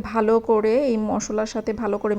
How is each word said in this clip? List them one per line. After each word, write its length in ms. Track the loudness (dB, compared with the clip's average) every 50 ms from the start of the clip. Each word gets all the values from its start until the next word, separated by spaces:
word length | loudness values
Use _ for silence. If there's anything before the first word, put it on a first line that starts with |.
| -4 -2
ভালো 220 | -2 0 2 4 2 2 2 2
করে 260 | 2 2 2 2 2 2 2 2
এই 60 | 0 0 0 -2
মশলার 420 | -2 -2 -4 -2 -2 -4 -4 -4 -4
সাথে 160 | -4 -4 -4 -4 -4
ভালো 140 | -2 -2 -2 -2
করে 120 | -2 -2 -2